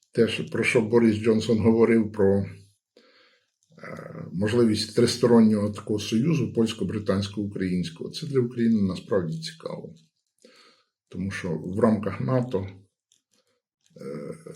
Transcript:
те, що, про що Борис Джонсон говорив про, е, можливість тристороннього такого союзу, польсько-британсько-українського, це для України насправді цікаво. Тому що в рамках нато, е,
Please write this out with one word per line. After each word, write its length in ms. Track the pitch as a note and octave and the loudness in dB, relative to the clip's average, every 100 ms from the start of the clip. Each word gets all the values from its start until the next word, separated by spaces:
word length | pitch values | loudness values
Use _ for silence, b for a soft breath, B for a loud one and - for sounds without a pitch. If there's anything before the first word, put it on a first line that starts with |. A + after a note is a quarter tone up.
| _ | _
те, 160 | - A2 | 0 0
що, 180 | - B2 | 0 -6
про 180 | A2+ | -2
що 160 | - B2+ | 2 2
Борис 360 | G#2+ A#2 A2+ G2+ | 4 4 4 4
Джонсон 420 | A2+ A2 A#2 A2 | 2 0 2 2
говорив 540 | A2 A2+ A2+ A2+ G#2 | 4 4 6 4 2
про, 260 | - G2 G2 | 2 2 2
е, 80 | F#2+ - - _ _ _ b b b b b _ _ - - - - - - | 0 -10 -20 _ _ _ b b b b b _ _ -20 -16 -16 -14 -14 -10
можливість 640 | E2 G#2 A#2+ A#2 G2+ - - | -4 0 4 4 2 0 2
тристороннього 720 | A#2 - A#2+ A#2 A2 G#2+ G#2 | 2 4 6 6 6 4 -2
такого 280 | - - G#2 | -6 -4 -4
союзу, 540 | - A2+ D3+ C#3 G#2+ | -2 0 2 0 0
польсько-британсько-українського, 1600 | A#2 A2 - F#2+ G#2+ G2+ F#2+ G2+ G#2+ G2+ G2 F#2 F2+ E2 - - | 0 0 -2 -6 -4 -2 -2 -2 -6 -6 -4 -2 -2 -4 -8 -12
це 160 | - - | -10 -4
для 140 | C3+ | -2
України 420 | A#2+ A#2+ A#2 A2 | -2 0 0 2
насправді 560 | F#2+ F2 - G2+ E2 D#2+ | 0 -4 -4 -2 -2 -8
цікаво. 560 | - - - - - - _ _ _ _ b b b b b _ _ | -10 -14 -12 -12 -14 -20 _ _ _ _ b b b b b _ _
Тому 220 | F2+ G2 | -10 -8
що 200 | G2 F2+ | -8 -6
в 300 | E2 E2+ G2 | -6 -6 0
рамках 400 | A#2 G#2 G2 - | 2 2 -2 -4
нато, 480 | C3 C3 A#2+ F#2+ G2 - _ _ _ _ _ _ _ _ _ _ _ - | -2 -2 -2 -4 -6 -14 _ _ _ _ _ _ _ _ _ _ _ -18
е, 380 | C#2 D2+ C#2 - - | -14 -14 -14 -16 -18